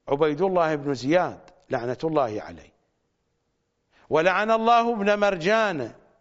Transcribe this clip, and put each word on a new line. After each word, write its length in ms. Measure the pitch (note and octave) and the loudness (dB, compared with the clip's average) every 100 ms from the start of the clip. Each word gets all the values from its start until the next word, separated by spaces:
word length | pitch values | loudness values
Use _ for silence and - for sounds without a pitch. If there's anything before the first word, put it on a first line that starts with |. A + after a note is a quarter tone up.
| - | -4
عبيد 340 | C#3+ D#3 D3 | 0 0 0
الله 320 | F#3+ F3+ D#3+ | 0 0 0
بن 200 | D3+ C#3+ | -2 -4
زياد 460 | C3 B2+ F3 D#3 G#2+ - _ _ | -4 0 0 0 -6 -20 _ _
لعنة 280 | B2+ A#2+ A#2+ | -6 -4 -4
الله 380 | D#3+ D3+ A#2+ G#2 | -2 0 -2 -4
عليه. 320 | D#2+ E2 - _ _ _ _ _ _ _ _ _ _ _ _ _ _ | -10 -18 -20 _ _ _ _ _ _ _ _ _ _ _ _ _ _
ولعن 400 | D3 F3 F#3 G#3+ | 2 2 0 0
الله 420 | A3+ A3+ A#3 A#3 | 2 4 4 2
ابن 260 | A3+ G3 G#3 | 0 0 2
مرجان، 760 | G3+ F#3 E3 A3 G#3+ D#3+ A2+ - _ _ | 0 0 0 0 0 -2 -8 -12 _ _